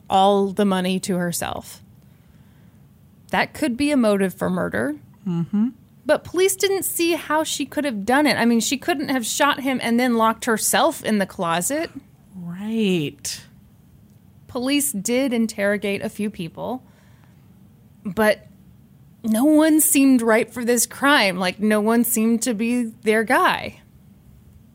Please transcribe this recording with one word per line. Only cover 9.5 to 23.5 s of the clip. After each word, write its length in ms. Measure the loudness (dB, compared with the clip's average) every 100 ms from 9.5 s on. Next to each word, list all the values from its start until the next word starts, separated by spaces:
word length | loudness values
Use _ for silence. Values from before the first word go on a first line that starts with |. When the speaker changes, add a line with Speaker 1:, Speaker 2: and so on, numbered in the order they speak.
| 0
Speaker 1:
him 180 | -2 -4
and 180 | 0 0
then 160 | 2 2
locked 300 | 2 0 -2
herself 580 | -2 0 2 2 0
in 140 | -2 -2
the 80 | -2
closet. 640 | -4 -2 -2 -2 -4 -6 -10 -20 -20 -20 -14
Speaker 2:
Right. 1040 | -12 -10 -6 0 2 0 -2 -6 -12 -12 -14 -20 -20 -20 -20 -20 -20 -20 -20 -20 -12
Speaker 1:
Police 440 | -6 -2 0 0
did 400 | -4 -2 0 0
interrogate 680 | 0 -2 -2 -2 0 -2 -4
a 80 | -6
few 200 | -6 -6
people, 540 | -6 -10 -10 -8 -8 -12 _ -20 -20 -20 -20 -20 -20 -20 -20 -20 -14 -8
but 420 | 0 0 0 -6 -20 -20 -20 -20 -20 -20 -10
no 200 | -2 2
one 380 | 4 6 6 4
seemed 400 | 4 4 4 4
right 280 | 4 2 2
for 100 | -4
this 220 | 0 0 -2
crime. 520 | 0 2 4 2 0
Like, 220 | -2 -2
no 220 | 0 2
one 220 | 2 2 2
seemed 360 | 0 0 0
to 100 | 0
be 300 | -2 -2 -2
their 400 | -4 -4 0 0 2
guy. 560 | 2 2